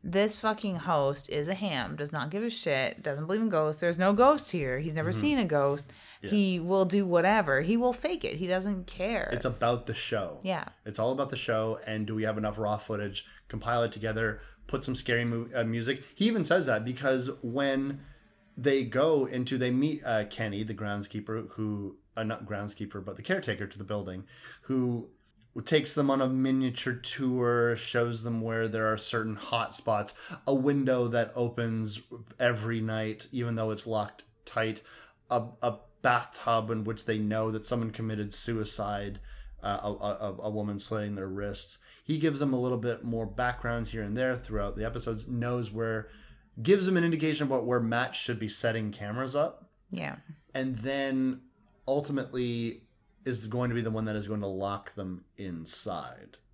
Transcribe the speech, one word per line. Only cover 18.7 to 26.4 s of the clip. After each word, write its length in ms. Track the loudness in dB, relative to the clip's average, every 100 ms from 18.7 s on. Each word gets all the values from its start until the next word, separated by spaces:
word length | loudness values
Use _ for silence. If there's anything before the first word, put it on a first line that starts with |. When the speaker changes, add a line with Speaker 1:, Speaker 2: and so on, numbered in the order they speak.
| 4
Speaker 2:
go 420 | 2 2 4 4 2
into, 320 | 0 -2 0
they 140 | 2
meet, 300 | 4 2 0 0
uh, 200 | 0 0
Kenny, 340 | -4 -4 -2
the 120 | -4 -4
groundskeeper, 720 | -4 -4 -4 -8 -4 -6 -6
who, 440 | -4 -2 -2 -6 -10 _ -4
uh, 80 |
not 220 | -2 -4 -4
groundskeeper, 580 | -6 -6 -8 -8 -8
but 140 | -10 -10
the 60 |
caretaker 440 | -2 -2 0 -4 -6
to 100 | -8
the 60 |
building, 400 | -6 -4 -4 -8 -12 -18 -20 -20
who 480 | -2 0 2 -2 -6 _ _ _ _ -10 2
takes 280 | 4 4
them 160 | 2 4
on 120 | 6
a 80 | 4
miniature 640 | 4